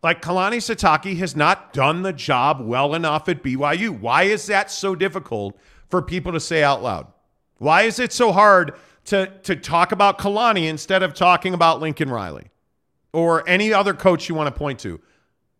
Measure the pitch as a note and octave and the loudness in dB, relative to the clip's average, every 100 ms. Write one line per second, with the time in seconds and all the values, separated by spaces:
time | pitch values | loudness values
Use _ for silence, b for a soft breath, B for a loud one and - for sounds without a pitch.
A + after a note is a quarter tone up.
0 | E3+ E3+ D#3+ F#3 G3 A#3 - A3 F3+ D3+ | -2 -2 -2 -2 0 -2 -4 0 2 2
1 | G3 F3 F3+ C#3+ D3+ G3 - C3+ C#3 E3+ | 0 -4 -4 2 2 2 -2 0 0 0
2 | F#3+ D3 - B2+ C#3 C#3+ A2 B2 C#3+ D#3+ | -4 -4 -2 2 2 0 -2 -2 0 -2
3 | D#3+ D3+ F3+ E3 C#3 C3 C#3+ E3+ A3 A#2+ | -2 -2 -2 -4 -4 -2 -2 -2 -4 -6
4 | A#2 C#3+ G3 G#3 G#3 G3+ G3+ - G3 F3+ | 0 2 2 0 -2 -2 -2 -4 -4 -2
5 | G3 F#3+ - A2 G2+ b b b - F3+ | -4 -6 -8 -6 -8 b b b -4 -4
6 | F#3 F3+ F3+ E3 - D#3+ C#3+ B2+ A#2+ E2+ | -2 -6 -4 -6 -2 2 2 2 -2 -6
7 | B1+ _ _ _ _ - C#3+ F3 A3 A#3 | -10 _ _ _ _ -4 2 4 2 0
8 | B3 - A#3 F#3 G#3 F#3 D3+ B B B | -4 0 2 6 6 6 2 B B B
9 | - G3 F#3+ F#3+ - E3+ - E3+ F3+ G3 | -4 -2 -2 -6 -6 -6 -2 0 2 2
10 | G3+ G3 G3+ G#3 A#3 G3+ D#3+ D#3 - F#3+ | 2 2 -2 0 2 0 -2 -4 -2 0
11 | F3+ - F3+ F3 F#3+ F3 E3 C3+ D#3 C#3+ | 0 0 2 2 0 2 2 2 -2 -4
12 | C#3 A#2 F2+ D2 - _ _ _ _ _ | -4 -4 -6 -12 -18 _ _ _ _ _
13 | _ D#3 E3+ E3 F3 F#3 G#3+ G3+ G3+ E3+ | _ -2 2 2 2 2 2 2 0 2
14 | F#3+ E3 - D#3+ D3 B2+ C#3+ A#2+ G2+ E2 | 2 2 0 -4 -4 -4 -8 -8 -10 -12
15 | _ _ _ _ _ | _ _ _ _ _